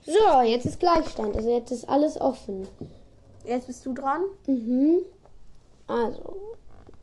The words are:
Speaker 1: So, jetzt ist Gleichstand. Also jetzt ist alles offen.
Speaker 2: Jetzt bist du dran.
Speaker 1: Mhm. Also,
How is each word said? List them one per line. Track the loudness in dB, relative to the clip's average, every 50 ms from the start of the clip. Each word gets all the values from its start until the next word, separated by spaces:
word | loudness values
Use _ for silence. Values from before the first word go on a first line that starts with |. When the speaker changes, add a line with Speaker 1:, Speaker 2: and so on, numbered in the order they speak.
| _
Speaker 1:
So, | 0 4 6 6 6 6 6
jetzt | 4 4 2 0 -2
ist | -4 -4 0
Gleichstand. | 2 4 4 4 2 0 -4 -4 -4 -4 -2
Also | -2 0 0
jetzt | 0 0 -2 -4
ist | -8 -8 -4
alles | 0 2 2 2 2 0 0
offen. | -2 -2 -2 -4 -8 -10 -10 -10 -10 -12 -14 -16 -16 -16 -16 -20 -20 -20 -20 -20 -20 -20 -20 -18 -8
Speaker 2:
Jetzt | -6 -6 -6 -6
bist | -8 -14 -12 -10
du | -10 -10
dran. | -6 -4 -4 -2 -2 -4 -6 -6 -8 _
Speaker 1:
Mhm. | -2 -2 -2 0 0 2 4 4 4 4 2 0 -2 -10 -20 _ -20 -20 -20 -20 -20 -20 -20 -20 _ -20 -18 -10
Also, | -4 -2 -2 -2 -2 -4 -6 -10 -12 -12 -12 -12 -14 -14 -16 -18 -20 -20 -20 -20 -20 -20 -20